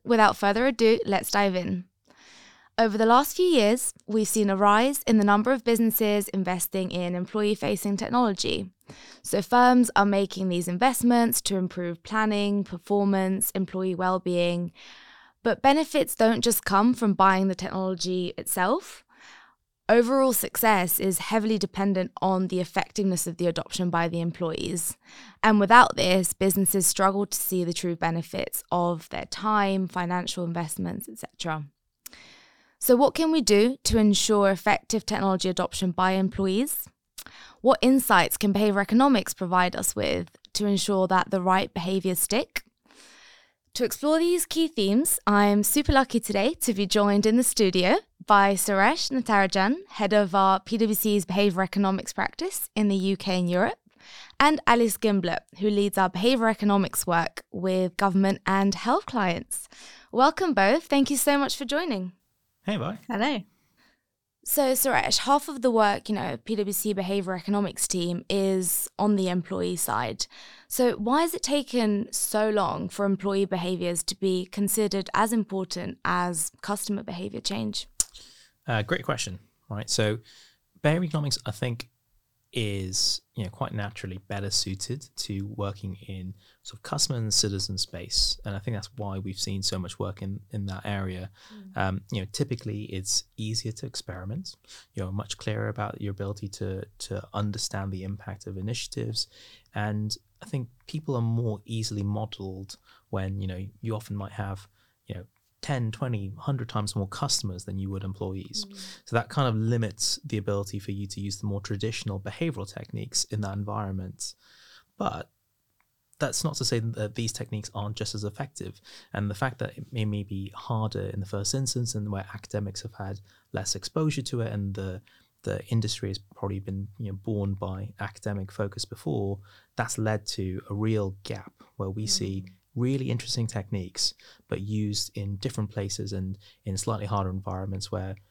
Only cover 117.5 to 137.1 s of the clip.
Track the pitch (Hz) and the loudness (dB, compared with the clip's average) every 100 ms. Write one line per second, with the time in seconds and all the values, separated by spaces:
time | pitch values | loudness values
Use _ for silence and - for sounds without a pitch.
117.5 | 107 - 101 104 104 107 104 104 - 143 | -8 -8 -8 -6 -6 -6 -6 -6 -8 -10
118.5 | - 95 - - - - 101 104 101 131 | -12 -14 -14 -20 -20 -10 -6 -4 -2 -4
119.5 | - 113 - - 120 107 104 101 98 98 | -4 -6 -6 -8 -4 -2 -4 -6 -8 -8
120.5 | - - 113 107 101 98 98 95 101 101 | -10 -4 -2 -2 -2 -6 -6 -6 -4 -2
121.5 | 135 127 123 120 107 104 98 98 - - | -2 -2 -2 -4 -4 -6 -6 -8 -14 -8
122.5 | 104 101 - 113 - 95 98 - _ _ | -6 -6 -8 -12 -10 -10 -12 -16 _ _
123.5 | - 92 95 - 156 156 147 120 123 107 | -6 -6 -6 -6 -2 -2 -2 -4 -4 -4
124.5 | 104 101 98 95 95 - _ _ _ - | -4 -4 -4 -8 -8 -14 _ _ _ -6
125.5 | - - 113 107 - 98 90 - - 98 | -6 -2 -2 -2 -4 -6 -8 -12 -10 -6
126.5 | 98 98 98 107 - 104 95 113 104 98 | -6 -6 -8 -8 -10 -10 -8 -6 -4 -2
127.5 | 98 95 92 104 - 101 - 107 101 95 | -4 -6 -8 -10 -10 -10 -8 -8 -6 -6
128.5 | - 101 - - - - 120 98 98 - | -6 -6 -6 -10 -8 -6 -4 -4 -6 -12
129.5 | - _ - 107 - 107 107 - - 95 | -20 _ -6 -6 -4 -2 -2 -4 -6 -6
130.5 | 95 - 104 110 107 98 98 - 104 - | -8 -8 -4 -2 0 -2 -6 -12 -12 -14
131.5 | - _ - 95 107 107 - 101 95 - | -20 _ -10 -8 -6 -4 -2 -4 -6 -10
132.5 | - _ 117 123 135 127 120 - 123 113 | -18 _ -4 -2 -2 -2 -4 -4 -4 -4
133.5 | 104 98 98 90 - - - - - - | -6 -6 -8 -8 -4 -4 -6 -18 -20 -8
134.5 | - 101 107 104 101 - 104 101 98 117 | -8 -4 -4 -2 -4 -6 -6 -6 -6 -6
135.5 | - 101 - 98 - 98 92 95 95 - | -6 -6 -6 -6 -6 -6 -6 -6 -8 -14
136.5 | _ 104 95 - 107 101 | _ -8 -6 -4 -6 -2